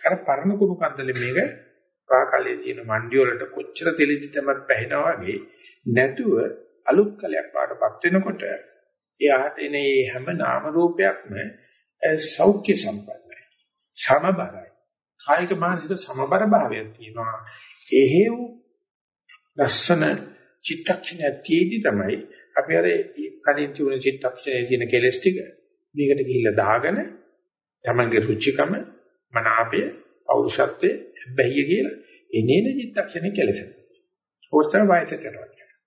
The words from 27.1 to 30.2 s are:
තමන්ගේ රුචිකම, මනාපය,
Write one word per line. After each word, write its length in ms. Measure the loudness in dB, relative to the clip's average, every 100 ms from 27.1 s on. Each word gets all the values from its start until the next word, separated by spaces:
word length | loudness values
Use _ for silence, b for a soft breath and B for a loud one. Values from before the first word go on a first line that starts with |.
| -14 _ _ _ _ _ _
තමන්ගේ 360 | -2 0 2 2
රුචිකම, 520 | 2 0 0 0 0 -2 -8 -18 _ _ _
මනාපය, 460 | -2 2 2 0 -2 -4 -8 _ _